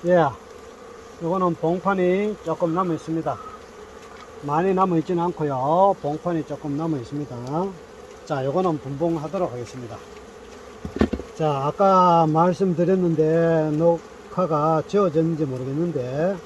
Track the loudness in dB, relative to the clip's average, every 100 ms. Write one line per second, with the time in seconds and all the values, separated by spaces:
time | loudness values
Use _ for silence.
0 | 4 4 4 -2 -16 -18 -18 -18 -18 -18
1 | -20 -8 -2 0 0 0 0 0 0 2
2 | 2 2 0 -4 -6 -2 0 0 0 -2
3 | -2 -4 -2 -6 -10 -16 -18 -20 -18 -18
4 | -18 -20 -18 -12 -2 0 2 4 4 2
5 | 2 0 0 0 -2 0 2 6 6 4
6 | -2 -4 -2 -4 -4 -8 -6 -4 -2 -2
7 | -4 -8 -8 -8 -4 -2 -2 -6 -18 -20
8 | -20 -20 -6 -4 0 0 0 -2 -6 -2
9 | -2 -2 -4 -4 -4 -4 -10 -12 -12 -14
10 | -14 -18 -18 -20 -20 -20 -18 -14 -10 -2
11 | 0 -2 -8 -2 0 0 -2 2 4 6
12 | 6 6 4 4 2 2 0 2 2 4
13 | 2 2 2 4 4 2 2 4 4 2
14 | -4 -18 -8 -2 0 2 2 2 0 2
15 | 2 2 0 0 -2 -2 -4 -2 -2 -2
16 | -4 -2 -2 -2